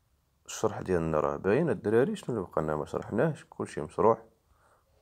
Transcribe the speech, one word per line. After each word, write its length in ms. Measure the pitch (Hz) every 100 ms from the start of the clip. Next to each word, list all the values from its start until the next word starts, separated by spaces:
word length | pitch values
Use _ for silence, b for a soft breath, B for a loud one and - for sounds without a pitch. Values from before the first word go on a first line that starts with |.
| _ _ _ _ -
الشرح 360 | - 107 98
ديالنا 380 | 92 87 80 78
راه 180 | 73 73
باين 320 | 92 123 170
الدراري، 460 | 98 101 113 156 208
شنو 220 | - 117
اللي 100 | 87
بقى 100 | 78
لنا 140 | 78 76
ما 100 | -
شرحناهش، 600 | 71 - 104 160 - -
كلشي 320 | - 104 -
مشروح، 380 | 76 - 101 - - _ _ b b b b _